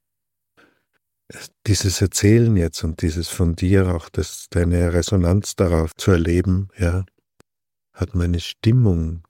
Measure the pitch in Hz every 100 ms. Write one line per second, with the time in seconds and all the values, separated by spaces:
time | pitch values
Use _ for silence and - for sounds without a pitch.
0 | _ _ _ _ _ _ _ _ _ _
1 | _ _ - - - _ - 98 98 -
2 | 92 - 101 117 117 104 82 - 82 80
3 | 90 80 82 - 87 82 92 98 92 85
4 | - - - - - 85 85 87 87 87
5 | 85 101 85 98 - - 95 85 80 -
6 | - 87 85 87 90 92 95 - 87 90
7 | 92 _ _ _ _ _ _ _ _ -
8 | 90 90 87 85 - - 110 127 113 87
9 | 80 82 -